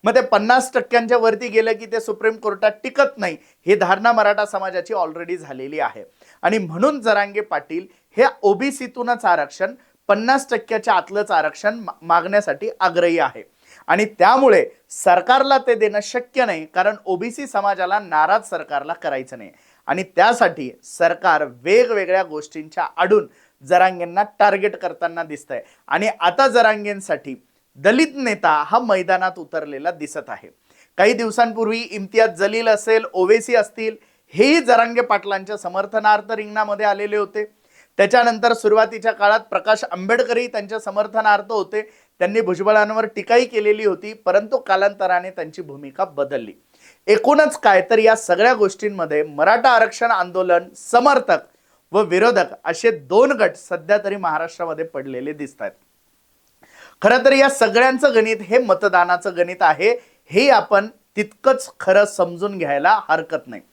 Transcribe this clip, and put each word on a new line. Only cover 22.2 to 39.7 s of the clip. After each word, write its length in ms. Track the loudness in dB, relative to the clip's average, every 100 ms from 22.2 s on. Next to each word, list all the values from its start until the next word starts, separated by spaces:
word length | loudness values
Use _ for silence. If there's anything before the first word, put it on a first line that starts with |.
गोष्टींच्या 640 | -2 -8 -12 -16 -12 -8 -8 -2
आडून 300 | 2 2 0 _ _ _
जरांगेंना 600 | 0 2 2 0 -6 -4 -4 _
टार्गेट 360 | 0 2 -4 -4
करताना 480 | -10 -6 -8 -8
दिसतंय 380 | -10 -12 -12 -12 -12 _ -6
आणि 220 | -2 -2 -2
आता 280 | -2 2 2
जरांगेंसाठी 880 | 4 2 2 -6 -10 -8 -8 -8 -16 _ _ _ -2
दलित 400 | 0 2 0 -2
नेता 480 | -6 -2 0 0 0
हा 120 | -2
मैदानात 520 | 0 -2 0 -2 -2 -8
उतरलेला 540 | -10 -10 -8 -8 -8
दिसत 380 | -8 -10 -12 -12
आहे. 180 | -16 -18 _ _ _ _ 0
काही 160 | 2
दिवसांपूर्वी 680 | 2 -2 0 0 0 -2 -4
इम्तियाज 580 | -6 -10 -4 0 0 0
जलील 300 | -2 0 0
असेल, 380 | 0 2 0 0
ओवेसी 420 | -2 2 2 2 0
असतील, 400 | -2 -6 -8 -10 _ _ _
हेही 260 | 0 4 4
जरांगे 420 | 4 2 2 -2
पाटलांच्या 560 | -2 -2 -2 -8 -6 -10
समर्थनार्थ 760 | -8 -6 -4 -2 0 0 -2
रिंगणामध्ये 540 | -10 -6 -6 -4 -2 -2
आलेले 320 | -2 -4 -4
होते. 260 | -4 -6 -10 _ _ _ _ 0
त्याच्यानंतर 560 | 2 4 2 2 0
सुरुवातीच्या 580 | 2 2 2 2 0 -4
काळात 280 | 0 2 2
प्रकाश 440 | 0 -6 0